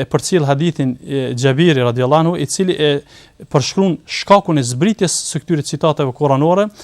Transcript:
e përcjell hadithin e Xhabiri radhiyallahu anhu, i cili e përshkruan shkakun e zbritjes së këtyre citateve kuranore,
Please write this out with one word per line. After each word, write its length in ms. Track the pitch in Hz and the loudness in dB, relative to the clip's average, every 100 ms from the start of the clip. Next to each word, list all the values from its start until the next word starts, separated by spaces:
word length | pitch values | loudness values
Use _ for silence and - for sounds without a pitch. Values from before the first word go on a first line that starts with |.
e 60 | 131 | -2
përcjell 380 | 151 - 180 139 | -4 0 0 0
hadithin 500 | 139 170 156 135 127 | 0 0 -2 -4 -4
e 260 | 175 139 127 123 | -6 -6 -4 -2
Xhabiri 480 | 135 131 175 139 | 0 2 2 2
radhiyallahu 420 | 123 117 127 151 160 | 0 0 2 2 2
anhu, 100 | 170 | -2
i 80 | 143 | -4
cili 280 | - 185 - | -2 -2 0
e 120 | 151 143 - - - - - | 0 0 -6 -20 -20 -20 -4
përshkruan 480 | 147 123 - 190 147 - | -2 -2 0 0 0 -6
shkakun 520 | - - 202 185 156 | -4 4 4 4 0
e 60 | 123 | 0
zbritjes 560 | 123 190 214 175 - - | 0 0 0 -2 -2 -6
së 140 | 151 | -8
këtyre 240 | - 160 - | -4 -4 -4
citateve 480 | 147 165 151 139 123 | -2 0 0 -2 0
kuranore, 540 | 147 135 156 185 214 - | 0 2 2 2 0 -6